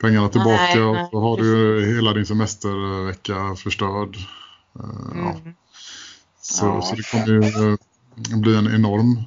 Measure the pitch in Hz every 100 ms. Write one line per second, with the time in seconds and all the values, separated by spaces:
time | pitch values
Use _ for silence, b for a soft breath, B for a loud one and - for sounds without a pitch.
0 | 113 107 101 117 113 107 - 117 110 110
1 | - 107 113 110 113 113 110 107 104 117
2 | 113 104 98 107 104 - 104 98 98 95
3 | 95 92 - 95 98 92 101 - 98 101
4 | 101 98 95 B B B B - - -
5 | - 175 175 165 160 170 _ B B B
6 | B B B _ - - 104 101 92 110
7 | 107 117 110 110 107 107 107 104 _ _
8 | _ - 113 110 110 107 107 110 107 104
9 | 117 120